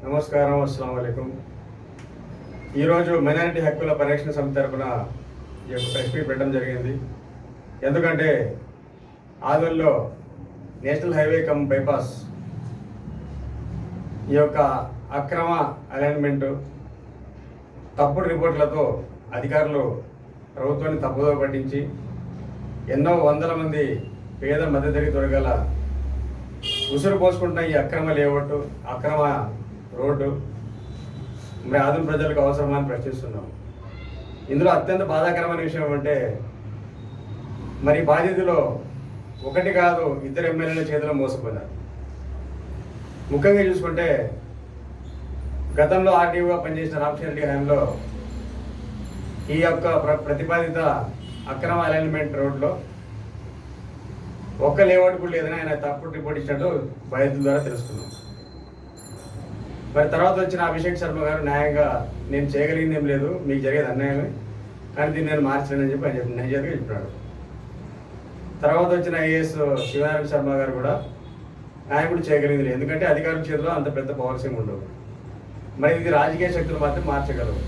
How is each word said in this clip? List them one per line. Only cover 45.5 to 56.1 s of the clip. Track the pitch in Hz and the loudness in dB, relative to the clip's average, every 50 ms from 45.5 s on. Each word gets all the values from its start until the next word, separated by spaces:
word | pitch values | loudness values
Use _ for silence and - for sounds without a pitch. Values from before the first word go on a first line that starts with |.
| - - - - - 139 | -6 -4 -4 -2 4 4
గతంలో | 151 151 185 185 190 190 | 6 6 6 6 6 8
ఆర్డీఓగా | 180 180 175 170 175 175 175 175 175 170 | 8 8 6 6 4 2 4 4 2 2
పనిచేసిన | 170 160 160 160 160 156 156 151 | 0 -2 -2 -2 -2 -2 -2 0
రామచంద్ర | 147 147 143 - 165 | 0 0 0 -2 -4
రెడ్డి | 156 147 147 147 | -4 -4 -2 0
హయాంలో | 143 139 139 143 143 147 139 - - - - - - - - - - - - - - - - - - - - - - - - - - - - - - - - - - | 0 0 0 4 4 4 4 4 2 0 -4 -6 -8 -8 -8 -8 -8 -8 -8 -8 -8 -10 -8 -10 -10 -10 -10 -10 -10 -10 -10 -10 -10 -10 -10 -10 -8 -8 -8 -6 -2
ఈ | 147 160 | 2 4
యొక్క | 170 170 165 - - 170 165 151 147 | 4 4 4 4 2 4 4 4 4
ప్ర-, | 151 151 147 - | 4 2 2 2
ప్రతిపాదిత | 143 147 143 139 160 170 170 165 165 156 165 160 147 - - - - - - - - - - - - | 0 0 0 0 2 2 2 2 2 0 2 4 4 2 2 0 -4 -6 -8 -10 -10 -10 -10 -8 -8
అక్రమ | 135 - - - 170 170 | -6 -2 0 0 2 2
అలైన్‌మెంట్ | 170 156 156 156 160 156 151 151 151 143 143 139 | 4 4 4 2 2 2 0 0 -2 -2 0 0
రోడ్లో | 139 139 135 135 143 - - - - - - - - - - - - - - - - - - - - - - - - - - - - - - - - - - - - - - - | 0 0 0 2 0 0 0 -2 -6 -12 -14 -14 -14 -14 -12 -12 -12 -12 -14 -14 -14 -12 -14 -14 -14 -14 -14 -14 -14 -14 -14 -14 -14 -14 -12 -12 -12 -12 -12 -12 -10 -10 -4 2
ఒక్క | - 147 143 - | 2 2 6 8
లేఅవుట్ | 196 185 180 185 185 180 180 180 | 8 8 10 8 8 6 4 2
కూడా | 180 175 | -2 -2
లేదని | 165 165 156 156 160 | -2 0 -2 -2 -2
ఆయన | 160 160 156 151 | -2 -2 -2 -2
తప్పుడు | 143 147 143 143 143 - - | -2 -2 -4 -4 -4 -6 -8